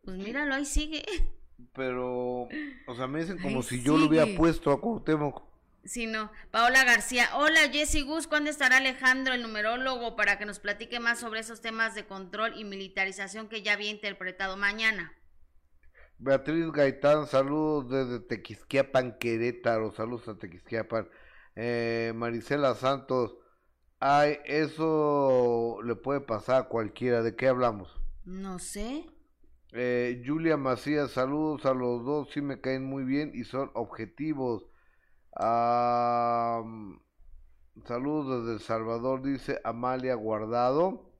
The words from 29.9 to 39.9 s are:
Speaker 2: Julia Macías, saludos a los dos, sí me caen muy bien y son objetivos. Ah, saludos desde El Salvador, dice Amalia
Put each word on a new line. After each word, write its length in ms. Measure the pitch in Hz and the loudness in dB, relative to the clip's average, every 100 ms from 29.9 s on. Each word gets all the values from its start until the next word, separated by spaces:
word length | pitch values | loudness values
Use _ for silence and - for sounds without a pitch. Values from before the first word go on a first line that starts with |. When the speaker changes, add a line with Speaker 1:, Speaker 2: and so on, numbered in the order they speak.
| 123 123 123 120 | 2 0 -4 -4
Speaker 2:
Julia 300 | 156 165 156 | 0 2 2
Macías, 560 | 135 123 - 151 139 | 2 0 0 0 0
saludos 540 | - 131 147 156 143 135 | 0 0 0 0 0 0
a 80 | |
los 320 | 131 123 120 120 | 2 0 -2 -2
dos, 240 | 147 131 | -4 -2
sí 100 | 147 | -6
me 200 | 143 127 | -6 -6
caen 240 | 131 131 135 | -4 -4 -4
muy 180 | 135 | -4
bien 280 | 127 139 151 | -2 0 -2
y 100 | - | -6
son 260 | 113 131 139 | -6 -4 -4
objetivos. 880 | 110 110 - 110 - 156 147 131 113 - - _ _ _ _ _ - | -4 -6 -8 -10 -6 -4 -2 -2 -2 -6 -20 _ _ _ _ _ -2
Ah, 1300 | 107 117 120 120 120 120 120 120 120 117 117 117 113 113 104 87 _ _ - - - - - - - | 2 2 4 4 4 2 2 2 2 2 0 -2 -4 -10 -14 -16 _ _ -20 -20 -20 -20 -20 -20 -8
saludos 600 | 120 135 151 135 127 117 | -4 -2 -2 -2 -2 -2
desde 80 | 110 | -6
El 40 | |
Salvador, 600 | - 113 113 117 123 131 | -4 -4 -2 -2 -2 -2
dice 380 | 135 135 - 143 110 | -2 -4 -4 -4 -4
Amalia 500 | 117 123 | -2 -2